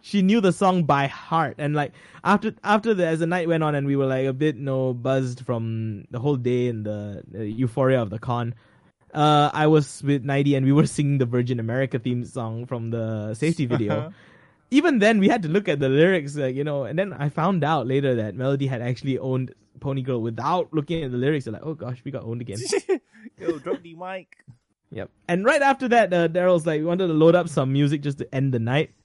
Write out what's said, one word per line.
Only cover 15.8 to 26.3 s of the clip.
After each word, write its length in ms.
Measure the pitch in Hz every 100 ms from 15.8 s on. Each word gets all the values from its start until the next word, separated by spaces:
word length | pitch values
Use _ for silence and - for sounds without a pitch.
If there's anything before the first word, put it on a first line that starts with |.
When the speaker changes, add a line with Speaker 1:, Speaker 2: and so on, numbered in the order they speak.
| 135
Speaker 1:
lyrics, 460 | 135 170 185 143 147
like, 180 | 131 131
you 80 |
know, 200 | 147 143
and 140 | 120 156
then 140 | 196
I 160 | 147 143
found 340 | 151 165 190
out 240 | 143 156 120
later 260 | 131 139 120
that 200 | 107 98
Melody 320 | 131 139 135
had 160 | 127
actually 340 | 120 127 143 131
owned 340 | 131 131 131 - _ -
Pony 240 | 143 135
Girl 180 | 131 123
without 500 | 117 113 131 180 165
looking 320 | 156 143 165
at 60 | 139
the 80 | 123
lyrics. 300 | 131 156 127
Like, 160 | 107 156
"Oh 80 |
gosh, 280 | 156 120 127 -
we 60 |
got 100 | 135
owned 180 | 113 120
again." 180 | 117 101 381 403 - 339
Speaker 2:
<laughs> 380 | _ 220 220 _
Yo, 180 | - 156
drop 240 | 131 190
the 140 | 170 160
mic. 420 | 180 190 170 _ - 117 _ _ _
Speaker 1:
Yep. 180 | 113 95 _ -
And 160 | 175
right 200 | 214 302
after 240 | 277 269 254
that, 260 | 233 196
uh, 140 | 180
Daryl's 400 | 170